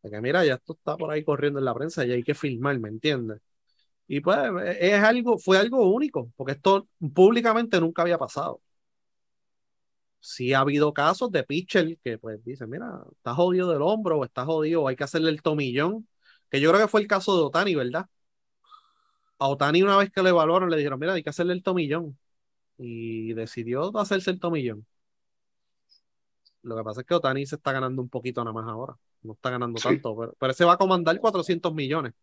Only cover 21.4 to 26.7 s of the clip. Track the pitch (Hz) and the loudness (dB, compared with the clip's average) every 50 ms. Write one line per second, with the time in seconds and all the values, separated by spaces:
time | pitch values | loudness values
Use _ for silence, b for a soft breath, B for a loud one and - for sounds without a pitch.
21.4 | 175 180 180 180 180 196 185 180 160 139 147 170 170 151 135 _ _ _ _ _ | -2 -2 -2 -2 -2 -2 -2 0 0 -2 -2 -4 -4 -8 -14 _ _ _ _ _
22.4 | _ _ _ _ _ _ _ _ 127 117 117 113 113 113 113 113 110 113 113 110 | _ _ _ _ _ _ _ _ -14 -12 -10 -10 -8 -8 -8 -8 -6 -6 -6 -8
23.4 | 113 110 - 120 113 113 120 135 160 196 214 214 202 202 202 190 185 190 180 185 | -8 -8 -8 -10 -6 -4 -4 -2 -2 -2 -2 -4 -2 -2 -2 -2 -2 -4 -6 -4
24.4 | - 175 170 151 131 120 107 107 110 _ _ _ _ _ _ _ _ _ _ _ | -4 -4 -2 -2 -4 -4 -6 -8 -16 _ _ _ _ _ _ _ _ _ _ _
25.4 | _ _ _ _ _ _ _ _ _ _ _ _ _ _ _ _ _ _ _ _ | _ _ _ _ _ _ _ _ _ _ _ _ _ _ _ _ _ _ _ _
26.4 | _ _ _ _ _ 120 | _ _ _ _ _ -8